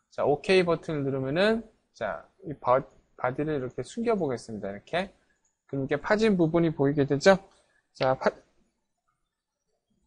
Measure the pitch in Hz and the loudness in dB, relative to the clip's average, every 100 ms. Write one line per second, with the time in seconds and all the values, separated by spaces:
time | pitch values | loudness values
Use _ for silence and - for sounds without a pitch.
0 | _ - 110 143 - 190 175 160 - 151 | _ -2 0 0 2 2 2 -2 -4 -4
1 | 135 135 131 160 214 226 226 _ _ - | -4 -4 -2 0 0 0 -6 _ _ -10
2 | 104 78 - _ 175 139 123 131 135 _ | -8 -8 -14 _ -14 -6 0 0 0 _
3 | _ - 127 135 151 147 127 - - 240 | _ -6 -4 -4 -4 -4 -6 -8 -10 -6
4 | 233 214 147 117 - 107 98 101 - 170 | -2 -2 -2 -6 -8 -12 -10 -12 -8 -6
5 | 190 _ _ _ _ _ _ 139 135 143 | -6 _ _ _ _ _ _ -6 -4 -4
6 | - 208 220 185 160 170 165 156 139 147 | 0 2 4 4 4 4 2 2 2 2
7 | 135 143 196 185 - _ _ _ _ - | 0 4 4 4 2 _ _ _ _ -2
8 | 131 131 - - _ _ _ _ _ _ | 0 0 -2 -4 _ _ _ _ _ _
9 | _ _ _ _ _ _ _ _ _ _ | _ _ _ _ _ _ _ _ _ _